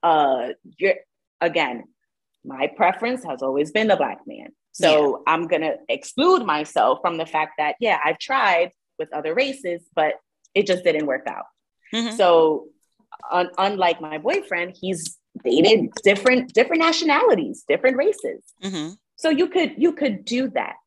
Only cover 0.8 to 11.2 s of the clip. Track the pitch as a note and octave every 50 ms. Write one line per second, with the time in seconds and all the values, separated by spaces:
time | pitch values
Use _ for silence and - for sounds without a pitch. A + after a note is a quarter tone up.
0.8 | F3 G3 - - - _ _ _ _ _ _ _ E3 E3+ D#3+ E3+ D3+ C3 B2 A#2
1.8 | G#2 _ _ _ _ _ _ _ _ _ _ _ _ - C3+ C3 C#3 D3+ - -
2.8 | G3+ F3 F#3 - A3+ A#3 B3+ B3+ - E3+ C#3 B2 C3+ C3+ C3+ C#3+ D3+ D#3 - G#3+
3.8 | A3 A3 G3 D#3 D3 A#2+ - - _ - - - - - _ _ _ _ _ -
4.8 | - E3 D#3 D3+ D3+ C#3+ B2+ - - - D#3+ E3 E3+ D#3+ F3+ D#3 D#3+ D#3 C#3 -
5.8 | - _ A#2 C3 - - - - C#4+ F4 F#4 F4+ - - D3+ D3+ D3+ - - D#3
6.8 | A2 A#2 C3 - - F3+ E3+ D#3+ D#3+ D#3+ - D#3 D#3 D#3 - - D3+ D3+ C#3+ _
7.8 | A#3 A3 F#3 D3+ D3 D3+ E3 - - - C4 C4+ A#3+ G3+ F3+ E3+ F3 F3+ _ _
8.8 | _ _ _ _ - D#3 - D3+ D3 D#3+ D#3+ G#3+ C4+ C#4 C4+ C4+ - F3+ F3 E3+
9.8 | E3+ _ _ - D#3 D#3 - - _ _ _ _ _ _ _ G3 G#3 G3 F#3 F3+
10.8 | - F3 D#3 D3+ D3+ C#3+ C3 C3